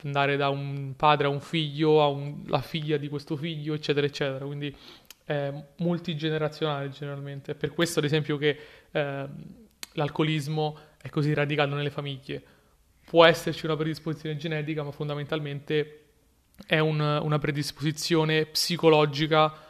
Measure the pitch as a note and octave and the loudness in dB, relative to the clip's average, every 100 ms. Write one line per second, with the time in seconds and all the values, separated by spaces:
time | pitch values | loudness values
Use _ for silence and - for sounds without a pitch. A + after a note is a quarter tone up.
0 | D3 C#3 C#3 C#3 C#3+ C#3 C#3 C#3 C#3 C3 | -6 0 0 2 0 -2 -4 -6 -8 0
1 | D3+ D3 D3 C#3+ - E3+ D#3 C#3+ D#3 D3+ | 4 4 2 -2 -2 -2 -2 0 4 6
2 | D3 C#3 C#3+ D3 - C#3 - E3 D3+ D3+ | 6 2 -6 -10 -4 -4 -2 -6 -2 -4
3 | C#3+ C#3+ - D3+ E3 D#3 D3 D3+ D3 D3 | -4 -8 -6 -6 -6 -6 -6 -4 0 0
4 | C#3+ C#3+ C#3+ C3+ C#3+ C#3+ C#3+ C#3 - - | 0 0 -4 -4 -6 -6 -8 -10 -18 -20
5 | - - - D3 C#3+ C#3+ D3+ - E3+ E3+ | -20 -14 -6 -4 -4 -6 -12 -4 -2 -2
6 | E3+ D#3 D#3+ D#3 D3+ D3+ D#3 C#3+ C#3 C3+ | -2 -4 -2 -2 -2 -2 -4 -4 -6 -10
7 | C#3+ C#3 C#3+ C#3 - D3 D3 - E3+ E3 | -10 -10 -10 -12 -10 -6 -6 0 0 2
8 | D3 D#3 D3 D3 D3 C#3+ - - _ D#3+ | 2 2 0 0 0 0 -6 -20 _ -4
9 | C#3+ C#3 C#3 D3 - - - _ - - | -4 -4 -10 -12 -16 -20 -20 _ -10 -4
10 | D3 - D#3 D#3 C#3+ D#3 D3+ D3 - _ | -2 0 0 0 -2 -2 -2 -4 -16 _
11 | C3+ - D3 D3 C#3+ D3 C#3+ C#3+ D3 C#3+ | -8 -2 0 2 0 2 0 0 -4 -6
12 | C#3+ C3+ - C#3 - _ _ _ _ _ | -8 -8 -10 -12 -12 _ _ _ _ _
13 | - E3 E3 E3 - D3+ D#3 D#3 D#3+ D#3 | 0 8 8 8 0 -4 -2 -2 -2 -4
14 | E3 D#3 D#3 D3+ E3 D#3 D3 D#3 C#3+ C#3 | -6 -8 -6 -6 -4 -4 -4 -4 -6 -6
15 | D3 D3 C#3+ D#3+ D3 C#3+ C#3 D3+ D3 - | -6 -6 -4 -6 -6 -8 -2 -2 -2 -8
16 | _ _ _ _ _ - - D#3+ D#3 D3+ | _ _ _ _ _ -18 -2 2 2 2
17 | D3+ D3 D3+ D3+ D3+ C#3+ D3 - D3 D#3 | 2 0 2 0 0 -2 -4 -4 -4 -2
18 | - E3 D#3 D#3 D#3 - - F3 E3 D3+ | 2 2 4 2 0 -2 -2 4 6 8
19 | D3+ C#3 D#3 D#3 D#3 D3+ - | 6 2 2 4 4 2 -20